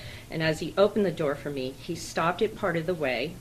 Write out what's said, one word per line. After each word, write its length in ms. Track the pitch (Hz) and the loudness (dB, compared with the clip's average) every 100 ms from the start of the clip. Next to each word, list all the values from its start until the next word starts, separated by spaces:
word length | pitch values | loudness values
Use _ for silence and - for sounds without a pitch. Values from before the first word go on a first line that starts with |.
| - - - | -14 -14 -8
and 140 | 156 | -2
as 160 | 160 156 | 0 0
he 140 | 156 - | 0 4
opened 280 | 202 214 196 | 6 6 2
the 60 | |
door 240 | 160 151 147 | 2 0 0
for 140 | - | -4
me, 260 | 143 127 - | -4 -4 -6
he 140 | - 165 | -8 -8
stopped 460 | - - 165 180 | -4 0 2 2
it 160 | 214 - | 0 0
part 180 | 196 170 | 0 0
of 120 | 160 | 0
the 60 | |
way 420 | 175 143 120 147 - | 0 0 0 -2 -6